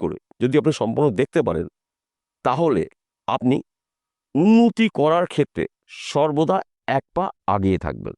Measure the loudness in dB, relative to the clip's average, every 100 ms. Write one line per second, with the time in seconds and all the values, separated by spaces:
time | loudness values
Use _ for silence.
0 | -6 -8 _ -4 0 2 0 0 -2 0
1 | 0 0 -2 0 -2 -2 -6 _ _ _
2 | _ _ _ _ -4 0 0 0 -4 _
3 | _ _ -6 -2 0 0 -4 _ _ _
4 | _ _ _ 2 6 6 4 2 -2 0
5 | 0 0 -2 -2 -2 -2 -8 _ _ -18
6 | -6 -2 0 0 0 -2 -6 _ -6 -4
7 | -4 -6 -6 -6 -2 0 0 0 -4 -8
8 | -12